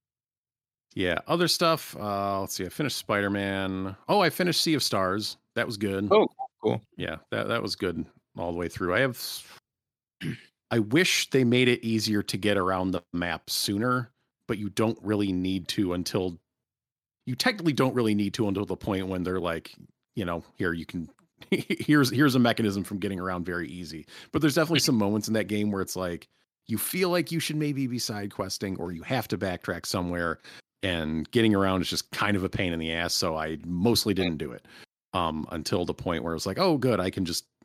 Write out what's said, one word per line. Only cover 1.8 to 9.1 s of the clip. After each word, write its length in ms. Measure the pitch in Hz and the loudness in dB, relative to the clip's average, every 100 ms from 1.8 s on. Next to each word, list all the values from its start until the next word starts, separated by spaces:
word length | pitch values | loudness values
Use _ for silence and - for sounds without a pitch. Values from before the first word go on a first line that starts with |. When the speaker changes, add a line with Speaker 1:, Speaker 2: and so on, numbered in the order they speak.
| - - | -2 -8
Speaker 1:
Uh, 420 | 104 98 98 98 | -4 -2 0 -2
let's 140 | 95 | -4
see. 100 | - 87 | -6 -6
I 20 | |
finished 280 | - 143 - | -4 -4 -4
Spider-Man. 1000 | - 104 101 101 98 98 95 95 95 95 - | -2 0 2 0 0 -2 -2 -2 -6 -6 0
Oh, 120 | 202 | 4
I 100 | 170 | 4
finished 320 | - 180 151 | 2 0 0
Sea 120 | 170 | 2
of 80 | 147 | 2
Stars. 560 | - 104 92 101 104 - _ | 2 0 0 0 -4 -10 _
That 120 | - 120 | -4 -2
was 100 | 107 | -2
good. 320 | 104 98 104 | -2 0 4
Speaker 2:
Oh, 180 | 214 165 - - _ | 6 4 0 -14 _
cool. 180 | 110 120 - - | 0 0 -4 -8
Speaker 1:
Yeah, 200 | 87 80 - | -6 -6 -6
that, 180 | 110 104 | -4 -2
that 140 | 117 | -2
was 120 | 101 | -2
good 300 | - 92 82 82 _ _ - | -2 -2 -2 -6 _ _ -8
all 140 | 87 | -6
the 60 | 85 | -4
way 100 | 85 | -4
through. 260 | - 90 | -2 0
I 60 | 92 | 2
have, 180 | 135 | 2